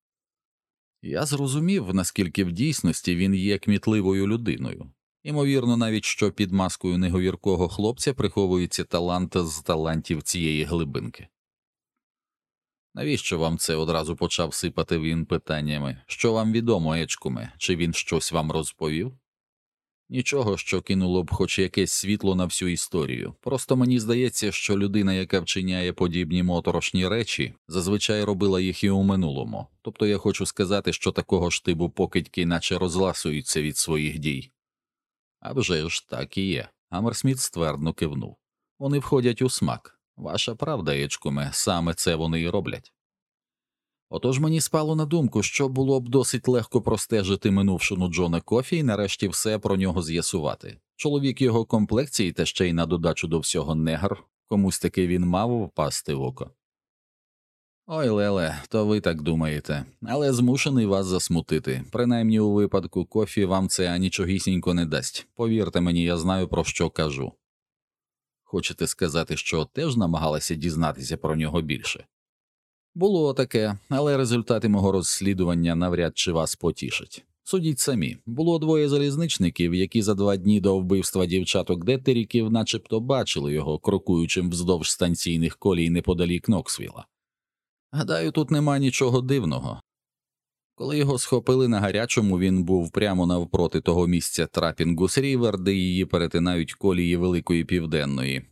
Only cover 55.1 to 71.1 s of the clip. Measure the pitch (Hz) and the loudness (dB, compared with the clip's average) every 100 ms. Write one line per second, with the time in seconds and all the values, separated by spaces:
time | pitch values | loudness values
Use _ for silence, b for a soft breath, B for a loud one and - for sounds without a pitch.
55.1 | 90 87 90 117 120 90 - 73 - - | 2 2 0 0 -2 -4 -2 -2 -4 -4
56.1 | 69 65 65 - - _ _ _ _ _ | -4 -4 -6 -12 -16 _ _ _ _ _
57.1 | _ _ _ _ _ _ _ - 160 135 | _ _ _ _ _ _ _ -8 -2 0
58.1 | 104 101 98 80 78 - 110 104 107 92 | 2 2 0 -2 -4 -4 0 2 2 0
59.1 | 80 76 80 78 76 - 76 - _ 110 | -2 0 0 0 -4 -4 -6 -6 _ -6
60.1 | 135 143 123 123 127 151 131 104 98 95 | 0 2 4 4 4 2 2 2 2 2
61.1 | 90 - 85 - 78 67 65 65 110 120 | -2 0 0 0 -2 -2 -6 -4 -2 2
62.1 | 120 110 110 107 104 101 98 90 92 85 | 2 4 4 4 4 2 0 -2 -4 -2
63.1 | 110 104 - 95 95 95 - 87 87 92 | -2 0 0 2 2 0 0 0 0 0
64.1 | - 90 95 - 90 87 87 82 76 - | 0 -2 0 0 0 2 0 0 -2 -4
65.1 | - - - 113 113 92 90 87 87 85 | -8 -12 -4 0 0 0 0 2 2 0
66.1 | 85 87 92 90 85 80 - 85 - 78 | 0 0 -2 0 -2 -2 -2 -2 -2 -4
67.1 | 67 64 - _ _ _ _ _ _ _ | -4 -8 -12 _ _ _ _ _ _ _
68.1 | _ _ _ _ 92 - - 82 - 87 | _ _ _ _ -6 -4 -4 -4 -2 -2
69.1 | 73 - 76 - 82 73 - 160 117 90 | 0 -2 -4 -4 -4 -4 -4 -2 0 0
70.1 | 85 80 76 - 82 85 78 78 69 65 | 0 -2 -2 -4 -4 -4 -2 -2 -2 -8